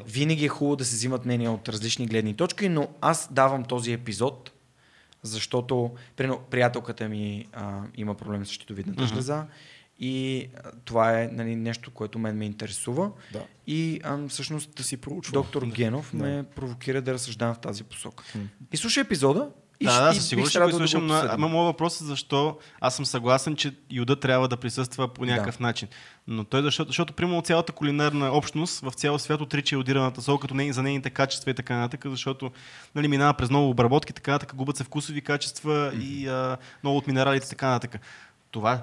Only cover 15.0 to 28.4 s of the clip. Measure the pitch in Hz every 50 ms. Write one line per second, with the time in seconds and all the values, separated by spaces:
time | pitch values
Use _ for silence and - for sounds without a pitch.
15 | - 143 156 185 - - 127 139 135 - - 147 127 120 113 120 120 110 117 143
16 | 151 - - 156 143 143 143 143 139 - - - 135 127 120 123 - 135 131 135
17 | 127 131 131 123 123 127 110 104 117 117 117 117 - - 104 101 107 - - -
18 | - - - - - - - 107 101 104 - - 131 - - 156 - 226 226 277
19 | 262 - 208 143 135 135 143 202 294 285 - - - _ _ - 277 127 123 120
20 | 135 160 165 202 - - 143 120 131 147 147 180 175 170 170 170 165 160 160 170
21 | 165 156 156 156 147 - 113 117 151 160 160 165 170 170 160 - 160 170 165 -
22 | 160 147 143 131 - - 143 139 147 156 151 - - - - - - 127 - -
23 | 143 - - 127 117 123 127 135 - 160 151 143 - 143 135 - _ - 127 123
24 | 123 117 139 139 - 131 127 127 131 127 123 123 - 120 - 131 131 127 - -
25 | 131 123 127 - 123 123 123 113 104 98 - - 123 117 113 - - 101 - -
26 | - - - _ _ - 117 110 104 - - 135 143 147 - - 160 - 127 -
27 | 170 156 - - 175 180 175 170 160 - 170 165 170 170 - - 151 147 143 147
28 | 147 147 147 147 143 135 135 147